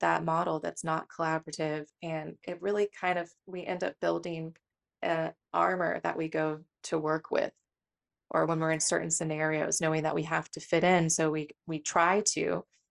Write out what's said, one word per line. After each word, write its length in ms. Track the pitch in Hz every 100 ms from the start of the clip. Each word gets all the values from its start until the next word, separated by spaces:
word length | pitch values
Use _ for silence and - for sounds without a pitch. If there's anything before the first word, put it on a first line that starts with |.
that 240 | 170 165
model 360 | 165 165 175 156
that's 240 | 170 -
not 240 | 165 160 -
collaborative. 760 | - 160 160 160 151 156 151 147 _
And 340 | 170 156 156 165
it 180 | - 175
really 260 | 190 208 208 -
kind 200 | 185 180
of, 120 | 170 _ -
we 180 | 180
end 200 | - 180
up 100 | 185 -
building 560 | 170 170 175 165 160 - _ _ _ _
a 300 | 175 165 160 - _
armor 480 | 170 175 185 170 -
that 140 | 170 165
we 120 | 160
go 320 | 156 156 156 - _
to 140 | - 160
work 320 | 151 160 -
with, 220 | - - - _ _ _ _ _ _ -
or 160 | 165 160
when 140 | 160
we're 120 | 160
in 80 | 160
certain 300 | - 170 165
scenarios, 680 | - 160 151 156 156 - -
knowing 220 | 160 160
that 100 | 156
we 80 | 165
have 260 | 156 160 -
to 80 | 160
fit 240 | - 165
in. 260 | 175 180 160
So 200 | - 160
we, 200 | 156 147 - -
we 120 | 156
try 440 | - 175 170 202 202
to, 320 | 160 160 175 - _ _